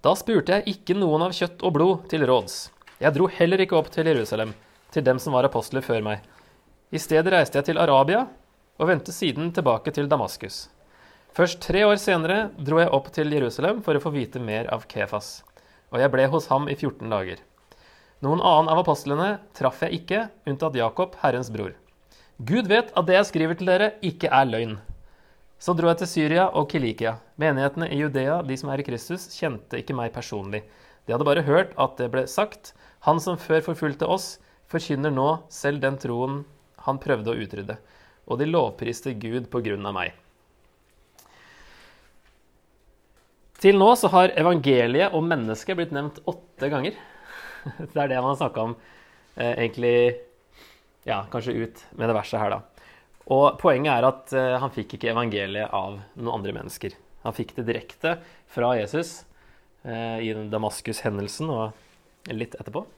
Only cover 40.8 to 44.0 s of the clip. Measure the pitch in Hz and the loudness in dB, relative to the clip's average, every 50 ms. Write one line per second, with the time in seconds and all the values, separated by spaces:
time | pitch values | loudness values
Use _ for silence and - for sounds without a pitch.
40.8 | _ _ _ _ _ _ _ - - _ _ _ - - - - - - - - | _ _ _ _ _ _ _ -20 -20 _ _ _ -20 -20 -20 -20 -20 -20 -20 -20
41.8 | - - _ _ _ _ _ _ _ _ _ _ _ _ _ _ _ _ _ _ | -20 -20 _ _ _ _ _ _ _ _ _ _ _ _ _ _ _ _ _ _
42.8 | _ _ _ _ _ _ _ _ _ _ _ _ _ _ _ - - 196 202 196 | _ _ _ _ _ _ _ _ _ _ _ _ _ _ _ 4 6 6 8 8
43.8 | 190 214 233 - | 8 8 6 6